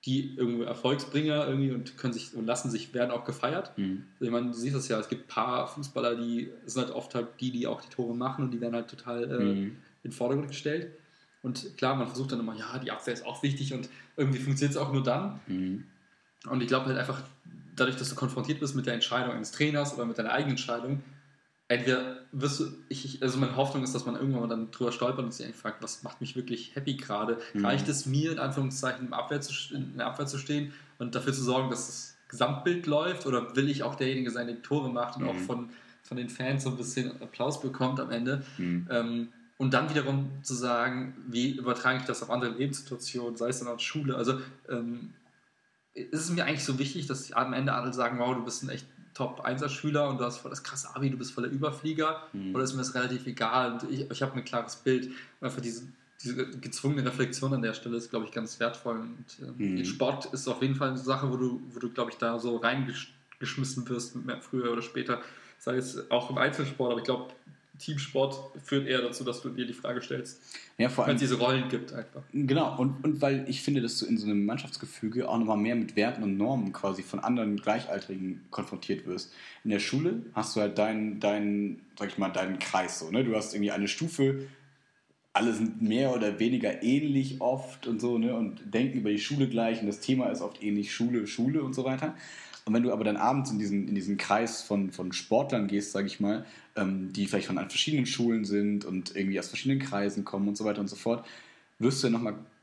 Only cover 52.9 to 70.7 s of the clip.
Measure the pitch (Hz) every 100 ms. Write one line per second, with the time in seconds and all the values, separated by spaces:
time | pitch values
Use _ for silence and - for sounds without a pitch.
52.9 | 127 127 127 - 113 113 127 123 117 -
53.9 | 131 139 - 135 127 117 120 113 - -
54.9 | 127 127 - - _ 131 135 117 113 131
55.9 | - _ _ - 131 131 131 - - 139
56.9 | 143 123 120 - - 135 135 117 110 120
57.9 | 117 - 117 110 - 110 - 117 117 120
58.9 | 113 113 120 120 - - - 101 90 90
59.9 | - 127 139 - 131 - 120 135 135 139
60.9 | 131 127 131 135 123 127 127 - 120 120
61.9 | 123 117 - 117 117 120 117 117 131 135
62.9 | - - - _ - 131 - 131 - 120
63.9 | 120 117 123 123 123 - 127 120 117 117
64.9 | 127 123 120 - - - - - 127 131
65.9 | - - 120 - 131 131 143 139 - 123
66.9 | 117 113 127 - - - - _ - -
67.9 | 147 139 139 139 139 - - - 139 135
68.9 | 131 120 120 127 120 127 123 120 120 -
69.9 | 123 - 131 127 - - - -